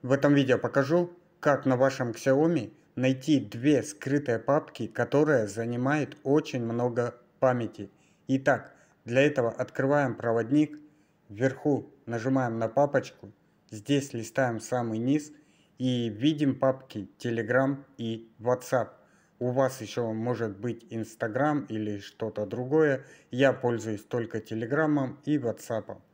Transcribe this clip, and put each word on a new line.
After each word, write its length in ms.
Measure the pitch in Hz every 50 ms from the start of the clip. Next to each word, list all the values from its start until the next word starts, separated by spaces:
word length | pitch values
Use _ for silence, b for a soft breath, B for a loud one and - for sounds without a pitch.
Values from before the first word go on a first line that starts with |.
В 100 | - 123
этом 220 | 135 135 - 143 143
видео 240 | 143 135 123 123 107
покажу, 520 | - 117 - 139 135 131 165 175 175 175 - - _ _ _ _
как 240 | - 151 139 131 -
на 140 | 135 131 120
вашем 320 | 135 135 131 - 127 120
Xiaomi 640 | 110 - - 135 131 139 156 165 175 156 104 - b b b b _
найти 460 | 127 127 131 131 131 - 156 151 131
две 420 | 107 104 - 117 123 147 147 123
скрытые 560 | 107 - - - - 135 139 147 143 135 117 113
папки, 480 | - - 139 156 151 - - - 113
которые 640 | 107 - - 120 117 - 143 151 151 147 123 107 101
занимают 720 | 98 113 117 117 120 120 127 135 147 151 139 - - - _
очень 380 | 135 139 156 151 - - 127
много 560 | 117 113 117 120 120 123 120 123 120 120 - - _ _ _ _
памяти. 500 | - 131 123 120 113 107 - - 101 - b b b b b b b
Итак, 480 | - 131 135 135 147 135 113 - - b b b b b b _
для 160 | 113 117 131
этого 280 | 139 147 147 135 117 113
открываем 640 | 110 - 127 - - - 135 135 143 147 143 127 110
проводник, 640 | - - 117 113 117 110 110 139 151 151 147 - - - b b b b b b _ _ _
вверху 600 | 104 101 127 135 - - - 151 143 135 - - - _ _
нажимаем 540 | - 117 113 110 135 135 135 127 120 113 113
на 100 | 113 113
папочку, 640 | - 139 143 139 143 131 123 - - _ - 98 - _ _ _ _ _ _ _
здесь 420 | 110 107 101 - 143 143 135 -
листаем 480 | - 117 110 - _ - 131 123 117 110
самый 380 | 110 - - 123 120 113 107 113
низ 340 | 117 131 143 151 147 - b b b b b b b b b _
и 320 | 127 127 127 120 120 113
видим 480 | 104 104 123 156 160 147 151 139 127 -
папки 500 | - 131 131 135 - _ - 107 95 - _ _
Telegram 640 | - 123 117 113 110 107 123 131 135 135 139 139 - _ _
и 340 | - 120 113 113 110 - - _ -
WhatsApp. 500 | 107 120 123 123 - - - 123 110 - - b b b b b b b b _
У 140 | 123 123
вас 280 | 123 135 135 127 131 -
ещё 320 | 110 104 - 123 120 110
может 460 | 110 110 113 120 120 107 117 107 98 98
быть 260 | 107 123 117 - - -
Instagram 720 | - 113 107 - - _ 120 110 104 127 139 151 147 143 - -
или 280 | 110 110 107 107 104 101
что-то 440 | 101 - _ - 113 107 - - 104
другое. 640 | 98 107 117 123 131 147 156 156 147 135 131 B B B B B B
Я 240 | - 123 139 135 123
пользуюсь 500 | 131 - 120 120 113 101 113 107 101 -
только 360 | _ - 123 117 113 - 110
Телеграмом 800 | - - 113 113 120 113 139 151 160 151 147 147 135 127 135 - _
и 140 | 143 151 143
WhatsAppом. 640 | 120 113 107 - - - 117 110 - - - - _ _